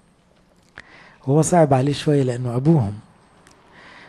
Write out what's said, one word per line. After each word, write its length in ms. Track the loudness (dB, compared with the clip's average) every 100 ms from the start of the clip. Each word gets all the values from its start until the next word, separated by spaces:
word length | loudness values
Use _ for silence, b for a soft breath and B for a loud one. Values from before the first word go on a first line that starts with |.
| _ _ _ _ _ _ _ B B B B B -2
وهو 140 | 0
صعب 320 | 2 2 4
عليه 200 | 2 0
شوية 300 | -2 -2 0
لأنه 320 | -2 -4 -6 -2
أبوهم. 380 | 2 2 0 -6 -16 _ _ _ _ B B B B B